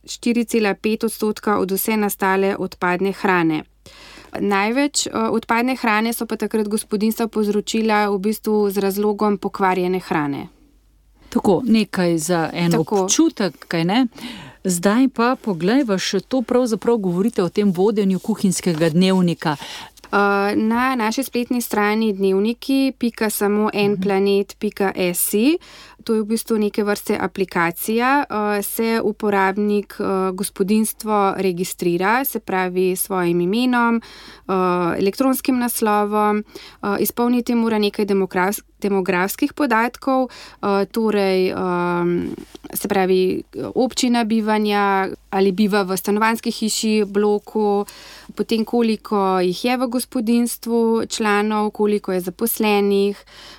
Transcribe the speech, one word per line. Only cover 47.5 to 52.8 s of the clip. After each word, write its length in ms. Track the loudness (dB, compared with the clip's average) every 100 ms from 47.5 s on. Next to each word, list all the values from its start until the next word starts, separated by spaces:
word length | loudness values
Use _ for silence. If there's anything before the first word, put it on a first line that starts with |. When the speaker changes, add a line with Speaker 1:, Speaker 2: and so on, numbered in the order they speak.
| -2 0 0 -4 -12 -20 -20 -14 -8
Speaker 1:
potem 300 | -2 -2 0
koliko 720 | 0 0 -2 -2 0 2 2
jih 260 | 0 0 -2
je 120 | -2
v 100 | -2
gospodinjstvu 1160 | -4 -4 -4 2 2 0 -4 -2 0 2 0 -2
članov, 640 | -2 0 2 0 0 -2
koliko 400 | 0 0 0 0
je 80 | -2
zaposlenih, 960 | -4 -4 -4 0 2 2